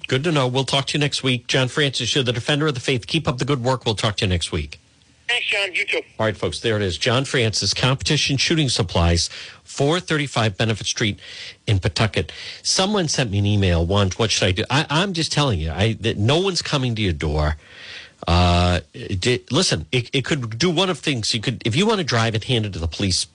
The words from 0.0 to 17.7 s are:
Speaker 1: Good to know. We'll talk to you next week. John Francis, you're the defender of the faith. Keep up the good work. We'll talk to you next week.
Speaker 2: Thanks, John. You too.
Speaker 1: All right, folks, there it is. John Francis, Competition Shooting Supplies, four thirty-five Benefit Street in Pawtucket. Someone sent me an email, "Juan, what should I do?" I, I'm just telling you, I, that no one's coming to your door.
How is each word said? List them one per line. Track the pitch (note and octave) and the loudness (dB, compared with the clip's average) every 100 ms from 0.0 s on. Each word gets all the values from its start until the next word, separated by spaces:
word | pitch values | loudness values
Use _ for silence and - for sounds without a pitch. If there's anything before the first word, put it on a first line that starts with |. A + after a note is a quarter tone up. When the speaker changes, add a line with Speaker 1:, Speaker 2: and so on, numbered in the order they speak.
| - | -4
Speaker 1:
Good | C3 E3 | -2 2
to | |
know. | D3+ B2+ | 2 2
We'll | B2+ C3+ | 0 0
talk | C#3 C3 | 0 0
to | D3+ | 0
you | |
next | C#3+ - | 0 0
week. | C3+ B2 - | -2 -2 0
John | C#3 B2+ | 0 0
Francis, | D#3+ C#3+ - A#2 | 0 0 0 -2
you're | D3+ B2 | 0 0
the | |
defender | A#2+ - D3 D#3 | -2 0 0 0
of | B2+ | -2
the | |
faith. | - B2+ - | 0 -2 0
Keep | D#3+ D#3+ | -2 -2
up | B2+ | -2
the | C3 | 0
good | C#3+ | 0
work. | A#2+ B2+ B2 | 2 0 0
We'll | G#2 | 0
talk | A2+ G2 | 0 0
to | G2+ | 0
you | |
next | F2+ - | 0 0
week. | E2+ C#2+ - _ _ _ _ - | -4 -6 -10 _ _ _ _ -6
Speaker 2:
Thanks, | A#3+ - | -4 -2
John. | G#3 G3 | -2 -2
You | F3 G#3 | -4 -2
too. | E3+ - - | -4 -4 -2
Speaker 1:
All | A2 | -2
right, | G2 | 0
folks, | G2 - | -4 -2
there | A#2+ G#2 | -2 0
it | |
is. | G2 E2 | 0 0
John | B2 A#2+ | 0 2
Francis, | C3+ C#3+ A2 - G2+ | 2 2 2 0 -2
Competition | - B2+ C3+ - D3 - C3+ | 0 2 0 0 0 2 0
Shooting | - E3 C3+ | 2 2 2
Supplies, | - F#2 F#2 E2+ E2+ - - - - | 0 0 2 4 4 0 -6 -18 -20
four | - - C#3 F3+ | -12 0 2 2
thirty-five | - D#3 C#3+ C3 A2 F#2 | 0 -2 0 0 0 0
Benefit | A2+ G#2+ - | 0 0 -2
Street | - A2 G2 - - - - - | -2 -2 -2 -10 -16 -16 -10 0
in | G2 | 2
Pawtucket. | - - A2+ - - - - - | 2 0 0 0 -4 -8 -16 -10
Someone | - - F#3+ G#3 D#3 | -4 0 2 2 0
sent | - A#2+ | 0 0
me | G2+ | 2
an | G2+ | 2
email, | G#2 F#2+ E2+ E2+ | 4 4 4 4
"Juan, | G2+ G2 - | 4 2 2
what | A2+ | 0
should | - G2+ | 2 2
I | |
do?" | F2+ - | 0 0
I, | C3 D3+ | 0 2
I'm | D3 G3+ | 0 0
just | E3+ D3+ | -2 -2
telling | - C#3+ F#2 | 0 2 0
you, | D#2+ | -2
I, | D2+ A2 A2 | 0 0 0
that | G#2+ - | -2 0
no | G#2+ D#3+ | 2 4
one's | G3 E3+ | 2 -2
coming | - D3 B2+ A2 | -2 -2 0 0
to | |
your | G2+ | -2
door. | D#2 D#2 D2+ D2+ D2+ - | 0 -2 0 0 -2 -8